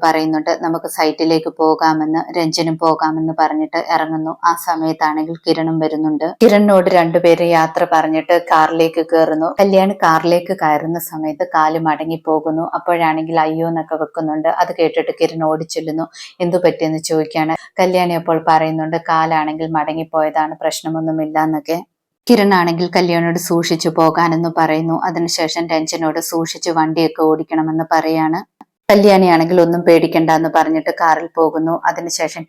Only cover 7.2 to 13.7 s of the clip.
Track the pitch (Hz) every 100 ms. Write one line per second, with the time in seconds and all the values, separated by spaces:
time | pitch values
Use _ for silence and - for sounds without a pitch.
7.2 | 170 165 170 165 160 175 175 160 156 156
8.2 | 156 175 170 160 156 165 165 165 160 165
9.2 | 165 156 160 - 202 190 190 196 170 160
10.2 | 170 175 175 185 156 151 160 170 - 160
11.2 | 156 147 180 160 156 160 160 151 160 160
12.2 | 156 156 160 160 170 160 - 170 165 160
13.2 | 160 165 156 160 165